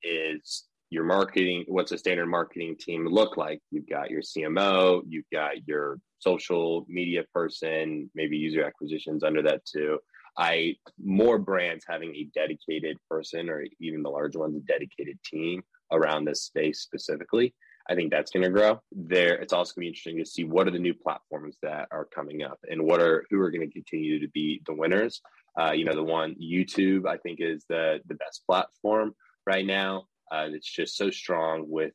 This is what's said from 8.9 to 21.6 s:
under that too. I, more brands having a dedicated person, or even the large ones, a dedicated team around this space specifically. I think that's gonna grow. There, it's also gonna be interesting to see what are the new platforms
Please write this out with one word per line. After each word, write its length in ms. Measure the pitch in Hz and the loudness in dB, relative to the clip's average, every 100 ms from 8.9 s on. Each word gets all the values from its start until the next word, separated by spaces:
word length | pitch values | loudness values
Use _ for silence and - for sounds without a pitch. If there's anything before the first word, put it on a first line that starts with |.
| 78 80 76 | -6 -4 -2
under 180 | 76 76 | 2 2
that 220 | 76 73 - | 2 0 -4
too. 340 | - 76 76 - - - - | -4 -2 -2 -6 -20 -14 -2
I, 380 | 85 82 82 - - - | 0 2 0 -4 -12 -10
more 380 | 98 95 117 113 | 0 6 6 6
brands 460 | 98 95 87 82 - | 2 0 0 -4 -6
having 280 | 82 82 76 | -8 -6 -8
a 120 | 76 | -6
dedicated 640 | 76 78 76 - 78 78 76 _ | -2 -2 -4 -6 -4 -4 -8 _
person, 400 | 80 78 82 85 | -6 -4 -6 -6
or 160 | 76 76 - | -6 -8 -8
even 220 | 80 78 | -8 -4
the 80 | 73 | -4
large 260 | 71 73 80 | -2 -4 -2
ones, 200 | 78 76 | -4 -6
a 40 | |
dedicated 560 | 69 71 71 - 71 69 | -2 -2 -2 -10 -10 -10
team 400 | - 78 82 90 - _ _ | -10 -6 -4 -6 -10 _ _
around 340 | 82 78 78 76 | 2 2 2 0
this 180 | 71 | -4
space 380 | - - 78 - | -4 0 0 -2
specifically. 720 | - 82 - 78 87 113 123 - _ _ - | -10 -10 -6 -8 0 2 2 0 _ _ -4
I 60 | 90 | -2
think 160 | 80 | 2
that's 200 | 76 - | 0 0
gonna 180 | 92 92 | 0 4
grow. 320 | 98 107 110 _ | 6 6 4 _
There, 400 | 98 82 90 87 87 | -12 0 4 6 4
it's 180 | - | 0
also 200 | 90 87 | 0 0
gonna 100 | - | -4
be 40 | 87 | -8
interesting 280 | 80 82 82 | -8 -8 -6
to 60 | 80 | -6
see 200 | - 80 | -4 2
what 220 | 85 92 | 4 4
are 40 | |
the 80 | 87 | 2
new 140 | 87 | 0
platforms 640 | 82 - 76 - 76 76 - | 0 -4 -4 -8 -10 -10 -8